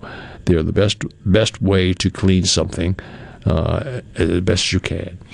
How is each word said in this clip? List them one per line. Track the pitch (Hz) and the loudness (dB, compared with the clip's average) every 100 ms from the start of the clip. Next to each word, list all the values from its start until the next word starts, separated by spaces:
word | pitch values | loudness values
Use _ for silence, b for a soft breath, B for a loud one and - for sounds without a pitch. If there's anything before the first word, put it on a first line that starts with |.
| B B B B - | B B B B 2
They | |
are | 85 | 2
the | 80 | 4
best, | 82 104 - - - 98 | 2 2 0 -8 -6 2
best | 104 110 - | 4 4 0
way | 98 95 92 | 2 4 2
to | 90 95 | 2 -2
clean | - 95 92 | 0 2 4
something, | 90 - 87 - 87 95 B B B B | 2 0 -2 -2 -2 -4 B B B B
uh, | - 82 80 80 - 127 - | -2 0 0 -2 -4 -10 -10
the | - 85 87 | -2 0 0
best | 95 90 - | 0 0 0
you | 92 | -2
can. | - 85 - 90 - | -2 -6 -8 -12 -18